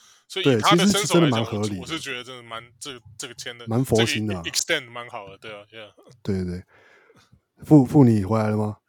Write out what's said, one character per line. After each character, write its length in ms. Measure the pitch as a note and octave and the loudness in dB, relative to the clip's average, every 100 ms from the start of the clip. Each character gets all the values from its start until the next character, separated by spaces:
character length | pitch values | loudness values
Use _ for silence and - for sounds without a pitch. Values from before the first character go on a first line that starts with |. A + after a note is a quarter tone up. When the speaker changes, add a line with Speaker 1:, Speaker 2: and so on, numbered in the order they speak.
| _ _ _ | _ _ _
Speaker 1:
所 140 | F#3+ | -2
以 40 | D#3+ | 2
以 40 | |
Speaker 2:
对， 100 | A#2 | 4
Speaker 1:
他 160 | E3+ F3+ | 4 4
的 100 | G3+ | 4
身 0 | |
手 100 | G3 | 2
来 0 | |
讲， 0 | |
Speaker 2:
其 0 | |
实 100 | - | 2
是 60 | |
真 80 | F3 | 2
的 80 | D#3 | 2
蛮 160 | A2+ A2+ | 0 -2
合 160 | G#2 | -4
理 80 | G#2+ | -4
的。 60 | F#2+ | -6
Speaker 1:
我， 40 | |
我 60 | E2+ | -8
是 120 | - | -10
觉 140 | C3+ | -10
得 100 | B2 | -12
真 120 | B2 B2+ | -14 -18
的 80 | |
蛮， 200 | A#2 A2+ A#2 B2 | -16 -16 -16 _
这 140 | D3 | -16
个， 80 | B2 - - | -16 -18 -16
这 100 | B2+ | -16
个 60 | A#2 | -14
签 200 | B2+ A#2+ | -14 -14
的， 100 | A#2 | -4
Speaker 2:
蛮 180 | A#2 C3+ | -4 2
佛 180 | A#2 A#2 | 2 2
心 200 | C#3 G#2 | -2 -4
的 100 | F#2 | -6
啊。 60 | |
Speaker 1:
这 60 | E2+ | -6
个 60 | - | -6
extend 320 | - D#3 A#2+ | -4 -4 -6
蛮 180 | A#2+ A#2+ | -16 -14
好 180 | A2+ G2 | -16 -16
的， 80 | G2 | -18
对 140 | A2+ | -18
啊， 120 | G#2 G2+ | -18 -18
yeah。 200 | A2+ G#2 _ - - | -20 -20 _ -20 -12
Speaker 2:
对， 220 | - F#2+ | -6 -4
对， 20 | F2+ | -6
对。 180 | F2+ - _ _ _ _ _ _ _ _ _ | -10 -14 _ _ _ _ _ _ _ _ _
傅， 220 | - D3+ A#2 | 6 6 8
傅， 180 | D3+ | 6
你 220 | B2 G#2+ F#2+ | 6 6 2
回 140 | A2 | 0
来 100 | G#2+ | 0
了 80 | G#2+ | 0
吗？ 200 | G#2+ G#2 | -2 -6